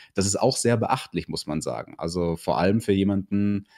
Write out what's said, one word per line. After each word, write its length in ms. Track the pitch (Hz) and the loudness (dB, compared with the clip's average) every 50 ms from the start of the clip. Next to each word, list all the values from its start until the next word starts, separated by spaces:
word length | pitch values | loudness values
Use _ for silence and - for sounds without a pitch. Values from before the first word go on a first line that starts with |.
| - _ _ | -20 _ _
Das 140 | - 95 | -2 0
ist 100 | 98 - | 0 0
auch 220 | - - 127 - - | 2 2 2 2 2
sehr 180 | - 117 120 | 2 2 2
beachtlich, 520 | 117 110 - - 139 - - - 87 82 - | 2 2 0 -2 -2 -2 -6 -6 -6 -6 -4
muss 180 | 78 80 - | -8 -8 -6
man 160 | - 78 80 - | -4 -6 -4 -4
sagen. 320 | 69 62 55 - 50 - | -4 -6 -8 -10 -12 -12
Also 400 | - - 82 85 90 87 85 82 | -8 -8 -4 -2 -2 -2 -2 -2
vor 220 | - - - 73 - | -4 -2 -2 0 2
allem 240 | 85 95 104 113 - | 2 4 2 2 2
für 100 | - 101 | 2 2
jemanden, 720 | 98 98 101 101 98 95 - 101 101 101 101 101 101 101 _ _ | 4 4 2 2 0 -2 0 0 0 2 2 0 -2 -4 _ _